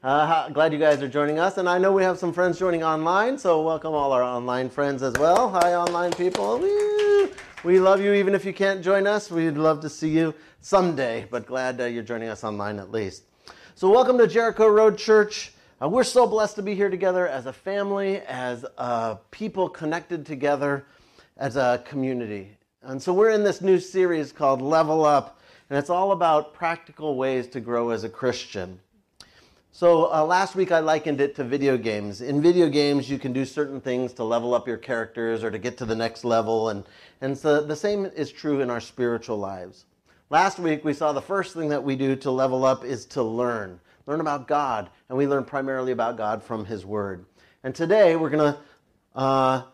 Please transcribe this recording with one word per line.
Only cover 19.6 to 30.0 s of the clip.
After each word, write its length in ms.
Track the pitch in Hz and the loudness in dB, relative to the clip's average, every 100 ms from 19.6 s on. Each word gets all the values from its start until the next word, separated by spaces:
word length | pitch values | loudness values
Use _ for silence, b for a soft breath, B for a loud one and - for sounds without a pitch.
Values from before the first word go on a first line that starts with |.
| 180 | -4
connected 560 | - 156 165 156 170 143 | -4 -6 -6 -6 -10 -8
together, 600 | 139 143 143 143 139 - b b b b b | -4 -2 0 0 -4 -6 b b b b b
as 180 | 135 131 | -4 0
a 260 | 127 123 - | 2 0 -4
community. 680 | 139 131 123 110 104 95 104 _ _ | -6 -4 -4 -6 -10 -12 -20 _ _
And 220 | 131 135 | -14 -8
so 80 | 180 | 0
we're 200 | 185 220 | 4 4
in 120 | 214 | 4
this 160 | 202 - | 0 0
new 180 | 190 180 | 2 2
series 540 | 180 185 180 160 139 | 2 0 2 0 -4
called 300 | - 143 131 | 0 2 2
Level 420 | 135 160 156 160 | 2 2 4 4
Up, 380 | 151 139 - - b b b | 4 4 0 -10 b b b
and 80 | 143 | -4
it's 120 | 143 | 0
all 240 | 175 196 | 0 0
about 400 | 185 170 151 151 | 2 4 2 0
practical 640 | - 165 170 - 151 156 131 | -4 -4 -4 -10 -8 -4 -2
ways 280 | 135 127 120 | 0 -2 -4
to 120 | 131 | -8
grow 300 | 113 120 117 | -4 -2 0
as 160 | 113 107 | -2 -6
a 40 | |
Christian. 720 | - 131 123 - 101 90 92 _ _ _ - b b b b b | -4 -2 -2 -6 -10 -10 -12 _ _ _ -20 b b b b b
So, 360 | - 175 165 | 2 4 6